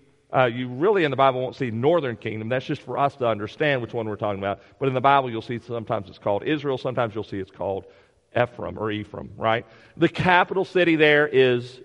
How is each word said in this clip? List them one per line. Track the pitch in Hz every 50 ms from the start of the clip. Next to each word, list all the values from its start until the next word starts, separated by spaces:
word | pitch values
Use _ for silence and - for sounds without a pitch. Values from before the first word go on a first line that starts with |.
| _ _ _ _ _ _
uh, | - 135 127
you | 120 117 127 127
really | 123 123 127 165 214 208 190 160
in | 139
the | 135
Bible | 131 135 135 127 127
won't | 127 120 98
see | - 135 120
northern | 110 113 123 151 175 170 143 123 113
kingdom. | - - 113 107 107 110
That's | 113 127 131 127
just | - 147 - -
for | 127 120 -
us | 143 139 -
to | - 123
understand | 117 110 101 107 104 - - 156 147 139 123
which | 113 - -
one | 117 110
we're | 107 104
talking | - 110 104 101 98
about. | 98 101 98 - - _ _ -
But | 135
in | 135 131
the | 127
Bible, | 123 139 139 139 131 127
you'll | 113 110
see | - - 123
sometimes | 110 - - 120 117 107 - 117 107 92 90
it's | - -
called | - 104 101 101 -
Israel. | 135 156 143 139 143 131
Sometimes | 123 - 131 123 131 120 107 101
you'll | 110 98
see | - 104 98
it's | 92 -
called | - - 90 98 95 95 - - - _ _ _ _ _ _ _ - 113
Ephraim | 123 120 - - 104 - 104
or | 104 107 110
Ephraim, | 104 107 101 - - - - - 101
right? | - 110 113 113 117 - - - - - - -
The | - 165 165
capital | - - - 185 180 180 180 - 185 190 180
city | - - 185 175 170 160
there | 151 156 151 147 147 151
is | - - 131 131 127 123 120 120 123 - -